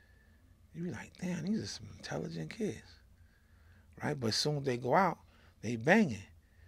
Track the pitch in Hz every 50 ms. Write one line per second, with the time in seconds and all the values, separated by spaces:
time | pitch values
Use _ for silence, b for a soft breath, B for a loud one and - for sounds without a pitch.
0 | b b b b b b b b b b b b b - - 160 170 180 113 -
1 | - - - - 175 180 175 175 151 190 220 208 107 95 - - - - - -
2 | - - 147 151 170 165 165 165 156 151 - - 214 180 113 - - - - -
3 | - - - b b b b b b b b b b b b b b b b -
4 | - 127 151 139 123 110 107 - - 151 151 143 135 135 123 120 127 120 143 180
5 | 196 170 - - - b b b b b b b - 107 120 113 113 151 190 226
6 | 214 143 107 98 98 - - - b b b b b